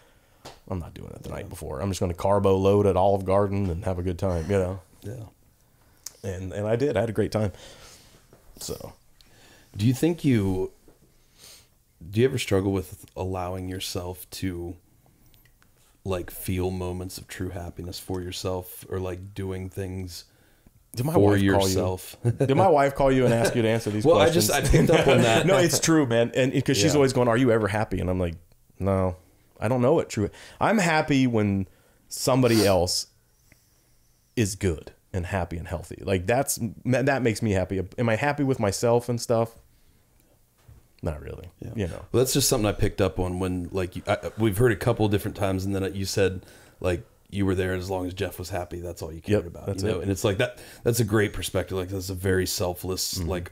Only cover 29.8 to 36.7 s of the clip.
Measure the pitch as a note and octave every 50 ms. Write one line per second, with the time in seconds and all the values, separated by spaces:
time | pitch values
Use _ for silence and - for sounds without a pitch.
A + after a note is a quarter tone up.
29.8 | A#2+ B2+ D#3+ D#3 - - - A#2 G2+ - - - - - - - - E3 G#3 A3
30.8 | F3 E3+ D#3 D#3 - - D3 C3+ C3 B2 A#2 A2 G#2 G2+ G2 G2 F#2+ - _ _
31.8 | _ _ _ _ _ _ - - - C#3+ B2+ C3 B2 A#2 A#2 A2 G2+ G2+ F#2+ F2+
32.8 | E2+ F#2 - - - _ _ _ _ _ _ _ _ _ _ _ _ _ _ _
33.8 | _ _ _ _ _ _ _ _ _ _ - - A2 G2 G#2 - G2+ F#2 D#2+ -
34.8 | - - - _ _ _ - F#2+ F2 F2+ G2+ F#2+ F2 - E2+ E2+ D2+ - F#2+ D#2+
35.8 | - - - - - F#2 G2 F#2 F2 F#2+ A#2 C3 C#3+ - - - A#2 G#2